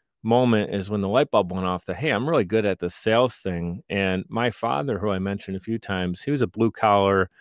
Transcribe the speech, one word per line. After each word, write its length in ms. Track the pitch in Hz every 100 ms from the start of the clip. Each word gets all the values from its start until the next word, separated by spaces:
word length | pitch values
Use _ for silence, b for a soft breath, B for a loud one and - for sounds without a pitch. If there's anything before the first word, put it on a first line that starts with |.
| _ _
moment 500 | 110 120 123 110 -
is 160 | 101 95
when 120 | 104
the 80 | 98
light 220 | 120 147
bulb 200 | 107 90
went 140 | 92 92
off 200 | 90 -
that, 100 | 90
"Hey, 160 | 151
I'm 180 | 107 143
really 160 | 151 90
good 220 | 110 104
at 120 | 92
the 100 | 87
sales 480 | - 113 113 127 -
thing." 460 | 95 87 85 90 -
And 360 | 98 95 92 -
my 200 | 110 120
father, 500 | - 117 135 143 98
who 100 | 104
I 100 | 95
mentioned 380 | 98 98 - 95
a 40 |
few 180 | 110 113
times, 420 | - 95 90 90
he 100 | -
was 100 | 143
a 60 | 104
blue 240 | 110 113
collar 580 | - 107 101 98 98 92 b